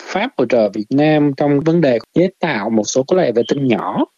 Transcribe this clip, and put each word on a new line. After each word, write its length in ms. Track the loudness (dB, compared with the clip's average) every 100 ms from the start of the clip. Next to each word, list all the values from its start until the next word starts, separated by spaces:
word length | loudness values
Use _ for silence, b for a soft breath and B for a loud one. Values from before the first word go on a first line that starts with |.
Pháp 300 | -4 -6 -6 -4
hỗ 80 | 0
trợ 240 | 2 0
Việt 160 | -2 -2
Nam 420 | 0 2 2 2 0
trong 220 | 0 0
vấn 220 | 2 2
đề 180 | 2 0 -2 0
chế 140 | 0 0
tạo 300 | -4 -4 -2
một 140 | -2
số 200 | 0 -2
cái 120 | 0 0
loại 160 | 2
vệ 120 | 0 0
tinh 200 | 0 0
nhỏ, 380 | 0 -2 -4 -4